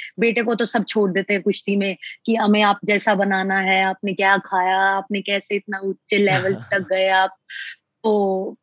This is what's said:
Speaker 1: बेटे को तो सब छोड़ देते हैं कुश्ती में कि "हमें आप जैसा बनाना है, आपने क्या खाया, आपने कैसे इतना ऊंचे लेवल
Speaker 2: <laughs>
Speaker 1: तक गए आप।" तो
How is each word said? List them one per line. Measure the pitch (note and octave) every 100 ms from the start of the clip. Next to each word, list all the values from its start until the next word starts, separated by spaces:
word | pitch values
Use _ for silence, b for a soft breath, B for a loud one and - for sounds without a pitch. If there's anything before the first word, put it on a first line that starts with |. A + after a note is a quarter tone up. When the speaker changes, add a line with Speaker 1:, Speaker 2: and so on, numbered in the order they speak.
| B -
Speaker 1:
बेटे | A#3 A#3
को | A3+ A3+
तो | A#3
सब | A#3 F#3+
छोड़ | A3 G3+
देते | F#3 F#3+
हैं | G3+
कुश्ती | G#3 F#3 - G3+
में | G3 F3+ B B -
कि | A3+
"हमें | G#3 G#3
आप | G#3 G3+ G3
जैसा | G3+ A3 G3
बनाना | G3 F#3+ F#3+ F#3+
है, | F#3+ F#3+
आपने | F#3+ F#3+ G3+
क्या | F#3 G3 G3
खाया, | - F#3+ F#3 F#3+
आपने | G3 G3 G3 G3+
कैसे | G3 G3+ - G3+
इतना | - G3
ऊंचे | G3 F#3 - G3+
लेवल | G3+ F#3 F#3+ F#3+
Speaker 2:
<laughs> | -
Speaker 1:
तक | G3
गए | F#3 F#3+ F#3+
आप।" | F#3+ F#3+ - _ B B B _ _
तो | A3 G#3 G3 F#3+ G3 -